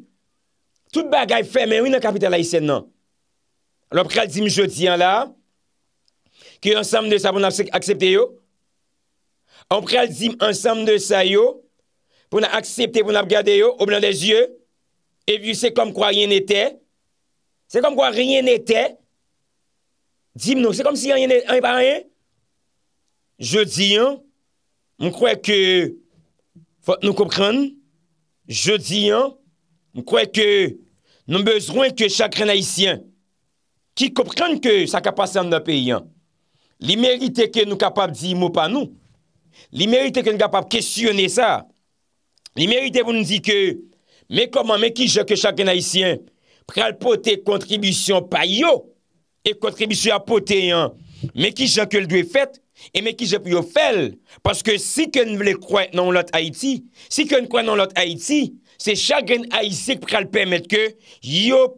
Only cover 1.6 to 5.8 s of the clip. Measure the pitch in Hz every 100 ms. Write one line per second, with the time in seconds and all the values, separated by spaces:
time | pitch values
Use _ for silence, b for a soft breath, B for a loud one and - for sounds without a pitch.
1.6 | 220 220 262 262 226 196 190 175 170 170
2.6 | 151 127 - _ _ _ _ _ _ _
3.6 | _ _ - 165 180 220 214 156 208 170
4.6 | 196 190 180 175 180 208 262 - _ _
5.6 | _ _